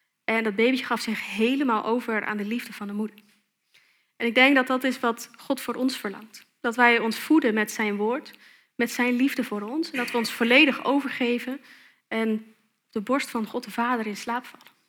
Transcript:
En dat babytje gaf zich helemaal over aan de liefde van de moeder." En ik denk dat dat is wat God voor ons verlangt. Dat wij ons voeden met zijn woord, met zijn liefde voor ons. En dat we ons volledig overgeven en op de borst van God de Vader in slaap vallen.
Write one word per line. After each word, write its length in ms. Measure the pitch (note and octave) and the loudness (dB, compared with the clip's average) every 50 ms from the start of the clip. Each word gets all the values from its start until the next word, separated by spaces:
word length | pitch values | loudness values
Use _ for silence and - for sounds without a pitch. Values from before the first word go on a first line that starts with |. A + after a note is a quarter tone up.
| _ _ _ _ _ | _ _ _ _ _
En 200 | - A3 A3+ A3 | -2 -2 0 0
dat 120 | A3 G3 | 0 2
babytje 300 | G3+ A3+ B3+ C4 B3+ - | 2 4 4 4 2 0
gaf 160 | - A#3+ A3+ | -2 -4 -4
zich 340 | - A#3 G#3+ - - - F#3+ | -2 -4 -6 -6 -6 -8 -2
helemaal 500 | G#3 A3 A#3+ C4+ C#4 D4 B3+ A3+ G#3+ - | 0 2 2 2 2 2 0 0 0 0
over 400 | A3 A3+ B3 A#3 - A3+ G#3 - | 0 -2 -2 0 -2 -2 -2 -2
aan 120 | - G#3+ G#3 | -2 -4 -4
de 80 | G3+ | -4
liefde 280 | G#3 A#3 B3 - - G3+ | -4 -4 -6 -6 -10 -12
van 140 | - G#3 G3+ | -12 -10 -8
de 60 | G3+ | -6
moeder." 300 | G#3 A3 G#3 - - _ _ _ _ _ _ _ _ _ _ _ _ _ _ _ _ _ _ _ _ | -6 -6 -6 -8 -14 _ _ _ _ _ _ _ _ _ _ _ _ _ _ _ _ _ _ _ _
En 80 | A#3 | -4
ik 100 | A#3 A3 | 2 6
denk 200 | B3+ B3+ C#4 C#4+ | 6 6 8 6
dat 120 | C4 B3+ C4 | 4 4 2
dat 160 | C4 B3+ C4 | 0 0 0
is 160 | C4 B3 - | -2 -2 0
wat 300 | - A#3 A3+ - - - - - | -2 -2 -2 -2 -8 -16 -18 -20
God 240 | - - C#4 C4 | -4 -4 -4 -4
voor 140 | - - A#3 | -2 -6 -6
ons 220 | - B3+ C4 B3+ - | -2 -2 -4 -4 -4
verlangt. 480 | - G#3 G3 G#3 A3 - - - - _ _ _ | -8 -10 -10 -10 -16 -20 -20 -20 -20 _ _ _
Dat 160 | - A#3+ A3 | -4 -4 2
wij 240 | A#3+ B3 A#3+ A#3 A#3 | 4 6 6 6 4
ons 200 | G#3 A3+ A3 - | 2 0 -2 -4
voeden 340 | - - D4+ D#4+ C#4 A#3+ G#3+ | 2 4 4 6 6 4 2
met 180 | A3 G#3 G#3+ | 2 0 -2
zijn 240 | - - A3 G#3 G3+ | -2 -4 -2 -2 -2
woord, 360 | G3+ G#3 A3 B3 D#4 - - - _ - - _ _ _ _ _ | 0 0 -2 -2 -4 -6 -12 -20 _ -20 -20 _ _ _ _ _
met 160 | - A#3 A#3 | -4 -4 -2
zijn 220 | - - A#3+ B3 B3 | 0 0 0 0 2
liefde 300 | A#3+ C4 C#4 - - A3+ | 2 2 2 2 -2 -4
voor 180 | - G#3 G#3 | -4 -4 -6
ons. 300 | G3+ G#3+ C4 D#4+ E4 - | -6 -4 -4 -4 -4 -4
En 60 | - B3+ | -4 -6
dat 140 | A#3+ - | -6 -2
we 60 | - A#3+ | -2 -2
ons 140 | A3+ - | -2 -2
volledig 520 | - - A#3+ A#3 B3 C#4 D#4 C#4+ - - - | -2 0 2 6 6 6 6 6 4 0 0
overgeven 800 | - C#4 C#4+ C#4 C#4 - - B3+ A#3+ A#3+ A#3+ A#3+ B3+ C4 C#4+ - - - - - - _ _ _ _ | 0 0 0 0 -2 -4 -2 0 0 0 -2 -2 -6 -10 -10 -12 -18 -20 -20 -20 -20 _ _ _ _
en 260 | G#3+ A3+ A3+ A3+ A3 G#3+ A3 - _ _ _ _ _ _ _ | -4 -2 0 0 -2 -2 -4 -10 _ _ _ _ _ _ _
op 60 | _ | _
de 100 | _ A3 | _ -8
borst 280 | G3+ A#3 B3+ C#4 - - | -4 -2 -2 -2 -2 -4
van 160 | - A#3 A3 | -4 -6 -6
God 180 | - - B3+ - | -4 -6 -8 -8
de 80 | G#3+ | -6
Vader 360 | - - A#3 A#3+ B3+ A#3 A3 G#3+ | -4 -4 -2 0 0 -2 -2 -6
in 100 | G3+ - | -8 -8
slaap 280 | - A#3+ A#3 B3 B3+ | -6 -6 -6 -6 -6
vallen. 280 | - - - - - _ _ _ | -10 -18 -20 -20 -20 _ _ _